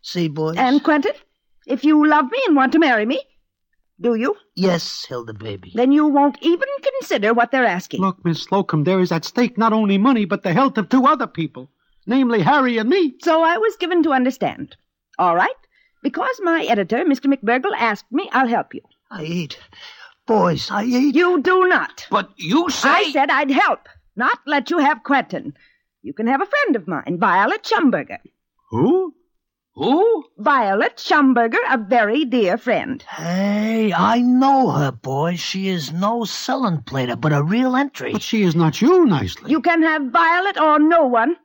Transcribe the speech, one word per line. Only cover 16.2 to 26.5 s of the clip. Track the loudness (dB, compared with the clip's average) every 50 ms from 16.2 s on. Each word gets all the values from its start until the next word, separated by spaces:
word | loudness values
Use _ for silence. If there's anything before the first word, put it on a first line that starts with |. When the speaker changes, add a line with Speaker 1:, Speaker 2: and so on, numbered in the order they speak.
| -4 -4 -4 -4
Speaker 2:
my | -2 -2 -2 -2 0
editor, | 0 -2 -2 0 -2 -2 -2 0
Mister | 0 -2 0 0 -2
McBurgle, | -2 0 0 -2 -2 0 0 -4 -2
asked | -2 -2 -2 -2 -4 -10 _
me, | -6 -6 -6 -2 0
I'll | 0 0
help | 2 0 -2 -4 _ -12
you. | -18 _ _ _ _ _ _
Speaker 1:
I | -14 -12 -10
eat. | -8 -6 -6 -8 -8 -12 -20 -20 _ -20 -20 -20 -20 -20 -20 -20 -20 _ _ _
Boys, | 0 0 2 2 2 0 -2 -6 -6
I | -6 -4 -2
eat. | 0 0 2 2 2 2
Speaker 2:
You | 2 2 4 2 2
do | 2 2 2 4 4 2
not. | 2 0 0 -4 -10 -16 -10 -4
Speaker 4:
But | -4 -4 -4 -4 _
you | -12 -6 0 0 0 0 0
say | -4 -2 0 2
Speaker 2:
I | 2 2 0 0
said | 0 0 0 2
I'd | 0 0 0 0
help, | 2 2 2 2 0 -4 _ -20 _ -20 _ _ _
not | -4 -2 -2 -2 -4 _
let | -4 -2 -2 -2 -2
you | -2
have | 0 2 2 0 -2 _
Quentin. | 0 0 0 0 -2 -10 -10 -10 -12 -16 _ _ _ _ _ _ _ _ _
You | -16 -16
can | -8 -4 -2
have | -2 0 -2
a | -2
friend | -2